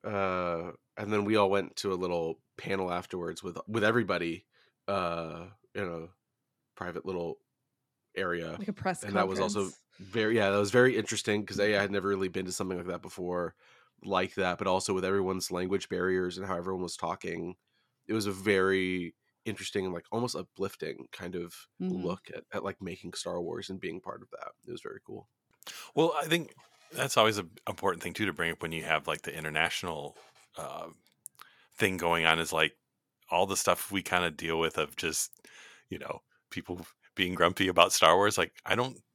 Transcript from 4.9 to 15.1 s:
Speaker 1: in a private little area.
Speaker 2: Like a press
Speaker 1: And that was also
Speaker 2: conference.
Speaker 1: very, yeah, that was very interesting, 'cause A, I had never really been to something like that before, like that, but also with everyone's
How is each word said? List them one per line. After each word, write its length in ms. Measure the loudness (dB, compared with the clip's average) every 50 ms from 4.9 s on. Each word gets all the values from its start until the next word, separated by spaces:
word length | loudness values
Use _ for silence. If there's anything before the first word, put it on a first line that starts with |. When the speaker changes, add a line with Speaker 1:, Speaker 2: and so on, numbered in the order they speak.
| -2 0 0 -2 -2 -4 -6 -8 -8 -10 -12 -16 -18 _ _ _ _
Speaker 1:
in 80 | -6
a 260 | -6 -6 -6 -8 -10 -14 _ _ _ _ _ _ _ _ _ _ _ _ _
private 280 | -8 -8 -6 -6 -6 -6
little 340 | -6 -6 -4 -4 -6 -8 _ _ _ _ _ _ _ _ _ _ _ _ _ _ _ _
area. 400 | -4 -2 -2 -2 -4 -4 -6 -8
Speaker 2:
Like 120 | -8 -8 -8
a 40 |
press 300 | -8 -4 -4 -4 -4 -4
Speaker 1:
And 140 | -6 -2 0
that 100 | 0 0
was 140 | 2 2 0
also 220 | 0 0 0 -2
Speaker 2:
conference. 200 | -2 -2 -6 -14 _ _ _ -20
Speaker 1:
very, 380 | -18 -4 0 0 2 4 4
yeah, 140 | 4 4 6
that 80 | 4 4
was 120 | 2 6
very 260 | 6 8 8 8 6
interesting, 480 | 2 -2 -2 -4 -4 0 0 0 0 0
'cause 140 | -2 0 2
A, 180 | 2 4 4
I 40 | 4
had 100 | 2 2
never 160 | 0 0 0 0
really 200 | 0 0 0 -2
been 180 | -2 -4 -4
to 60 | -4
something 260 | -4 -4 -4 -4 -4 -4
like 80 | -4
that 160 | -6 -6 -8
before, 540 | -8 -12 -10 -8 -6 -4 -2 -2 -4 -4 -6 _ _ _ -20 -20 _ _ _ _ -6
like 320 | 0 0 0 0 0 0
that, 220 | 0 0 0 0 0
but 100 | 2 2
also 260 | 2 2 2 0 0
with 100 | 0 2
everyone's 460 | 2